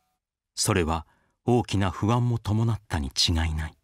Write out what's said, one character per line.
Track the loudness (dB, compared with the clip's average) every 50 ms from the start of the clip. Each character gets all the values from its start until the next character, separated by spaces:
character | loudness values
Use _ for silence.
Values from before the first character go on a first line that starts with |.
| _ _ _ _ _ _ _ _ _ _ _
そ | -2 0 2 2
れ | 2 2
は | 2 -2 -4 -6 -10 _ _ _ _ _ _ _
大 | 2 2 2 2
き | 0 0 0
な | 0 -2
不 | -2 0 0 2 2
安 | 2 2 0
も | -2
伴 | -2 -2 -2 0 0 0 0
っ | -2 -4 -4
た | -4 -4 -4
に | -4
違 | -4 -2 -2 0 0
い | 2 0 0 0 -2
な | -4 -6 -8
い。 | -12 _